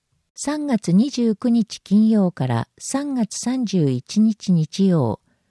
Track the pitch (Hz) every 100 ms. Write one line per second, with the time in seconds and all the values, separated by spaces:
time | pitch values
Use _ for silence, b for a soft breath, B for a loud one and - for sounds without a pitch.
0 | _ _ _ - - 302 294 233 - 180
1 | 277 247 233 208 247 233 208 - - 202
2 | 220 220 185 - 127 117 123 - - 269
3 | 294 262 214 - 233 262 226 190 147 127
4 | - 208 220 208 - 175 156 - 196 170
5 | 120 - _ _ _